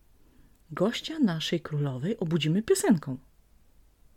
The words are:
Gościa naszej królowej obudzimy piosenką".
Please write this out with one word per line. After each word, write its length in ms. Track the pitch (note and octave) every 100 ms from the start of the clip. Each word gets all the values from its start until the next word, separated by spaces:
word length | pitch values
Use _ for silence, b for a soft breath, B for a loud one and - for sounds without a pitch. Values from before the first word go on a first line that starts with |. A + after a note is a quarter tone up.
| _ _ b b b b -
Gościa 480 | D3+ G3+ - - D#4+
naszej 420 | A3 D#3+ - E3+
królowej 560 | - D3 C#3+ B2+ E3+ A#3
obudzimy 460 | D#3+ E3 D3+ F#3
piosenką". 540 | A3 G4 F#4+ E3+ C3+ B2+ _ _ _ _ _ _ _ _ -